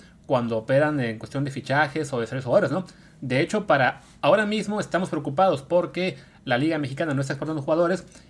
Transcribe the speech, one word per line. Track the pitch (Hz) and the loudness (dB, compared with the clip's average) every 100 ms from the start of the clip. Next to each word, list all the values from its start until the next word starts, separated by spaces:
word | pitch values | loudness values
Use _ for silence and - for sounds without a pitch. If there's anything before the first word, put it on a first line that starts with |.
| - - - | -12 -16 -2
cuando | 127 117 113 | 0 0 -2
operan | 113 135 151 147 | 0 2 2 2
en | 117 110 | -2 -6
cuestión | - 135 | -8 -4
de | 143 | -4
fichajes | 123 - 135 147 156 139 | -6 -2 0 0 -2 -4
o | 123 | -4
de | 113 | -4
seres | 131 | -6
jugadores, | 131 127 131 | 2 2 4
¿no? | 165 180 - - - | 0 -6 -12 -20 -12
De | 127 127 | -2 0
hecho, | 170 214 190 | 0 0 2
para | 143 123 - - - | 4 4 0 -10 -2
ahora | 143 202 208 | 4 4 2
mismo | 214 202 208 | -2 -4 -4
estamos | - 170 175 | -2 -2 -2
preocupados | 156 143 143 190 139 | -4 -2 2 2 2
porque | - 175 170 175 185 139 - - | 0 0 0 -2 -4 -6 -14 -12
la | - 120 | -2 0
Liga | 156 160 | 2 -2
Mexicana | 135 135 165 | -4 -4 -2
no | 135 | -2
está | 135 | -2
exportando | 143 151 156 | -4 -6 -4
jugadores | 135 160 175 185 - - | 0 2 2 0 -6 -20